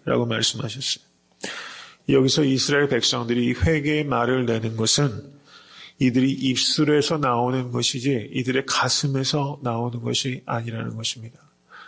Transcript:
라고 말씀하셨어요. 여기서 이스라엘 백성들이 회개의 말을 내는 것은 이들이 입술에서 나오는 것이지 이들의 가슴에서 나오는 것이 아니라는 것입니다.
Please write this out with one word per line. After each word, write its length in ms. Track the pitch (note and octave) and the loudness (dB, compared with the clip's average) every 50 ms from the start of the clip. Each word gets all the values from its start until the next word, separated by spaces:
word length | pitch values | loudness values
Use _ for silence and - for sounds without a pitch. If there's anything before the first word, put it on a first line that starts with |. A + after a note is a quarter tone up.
| - | -4
라고 200 | C3+ B2+ A#2+ A#2+ A#2+ | 0 0 0 2 0
말씀하셨어요. 760 | A#2 A2+ A2+ - - A2 A2+ A2 G#2+ C3+ B2+ - - - _ _ _ _ _ _ _ - - - - - - - - - - - - _ _ - | 0 0 0 -2 -2 -2 -6 -8 -8 -6 -6 -6 -6 -6 _ _ _ _ _ _ _ -12 -12 -10 -10 -10 -12 -14 -16 -16 -18 -20 -20 _ _ 2
여기서 360 | C3+ C3+ C3 C3+ B2+ D#3+ D3 | 4 6 6 4 4 2 2
이스라엘 440 | C3+ C3+ B2 - - C#3+ C#3+ C#3+ C3+ | 2 2 2 2 2 2 2 4 4
백성들이 680 | C3+ A2+ - - C3 B2 A#2 A#2 A#2+ B2 A#2+ B2 B2 | 2 2 2 0 0 0 0 0 0 2 2 0 0
회개의 500 | - - D#3+ D#3+ D3+ C#3 D3+ D3+ D3+ D3+ | 2 2 2 2 2 2 0 0 0 0
말을 400 | C#3+ B2+ A#2 A#2 A#2+ B2+ C3 B2 | 0 0 2 2 2 2 2 2
내는 320 | A#2 A2+ A2+ A2 A2+ A2+ A2 | 2 0 0 -2 -4 -2 -2
것은 320 | A2 - - D3 D3 C3+ G#2 G2+ - - - - _ - - - - - - - - - - - | 0 2 2 2 2 0 0 -4 -12 -14 -20 -20 _ -20 -20 -20 -20 -20 -20 -20 -20 -12 -4 0
이들이 320 | C#3 B2+ A#2 C3 C3 C3+ | 2 2 4 4 2 2
입술에서 840 | C3 C3 C3+ C3 B2 A#2 - - - - D3+ C#3+ D3 D3 C#3+ - E3 D3+ | 0 0 0 0 0 0 0 0 2 2 2 4 4 4 4 2 0 0
나오는 540 | C#3+ B2+ A#2+ A#2 B2 B2 B2+ C3 B2+ B2 | 2 2 2 2 2 0 0 -2 -2 -2
것이지 580 | A#2+ A#2+ A#2+ - - A#2+ A#2 C#3+ C3+ A2+ G#2 - | -2 -2 -2 -2 -2 -2 -2 0 0 0 -2 -4
이들의 360 | - B2 A#2+ B2+ B2+ C3+ C3+ - | -4 -4 -2 0 0 0 0 0
가슴에서 920 | - - - - - - - C#3+ C3+ C3+ C3+ - - D3 C#3 C#3 C#3+ - C3+ | -2 0 0 0 0 0 0 0 0 0 -2 0 0 -2 -2 -2 -4 -6 -4
나오는 360 | B2 A#2 A#2 A#2+ A#2+ A#2+ A#2+ | -4 -2 -2 -2 -4 -4 -6
것이 420 | A2+ A#2+ B2 - - C3 B2+ - - | -4 -2 -2 -2 -2 -4 -6 -8 -6
아니라는 500 | - - A#2 A#2 A#2 A2 A2+ A2+ A#2 A2 | -4 -4 -4 -4 -6 -8 -8 -8 -8 -8
것입니다. 440 | A2+ A2+ - - B2 A2+ A2+ - - _ _ _ _ _ _ - - - | -6 -6 -6 -8 -8 -12 -18 -18 -20 _ _ _ _ _ _ -20 -20 -20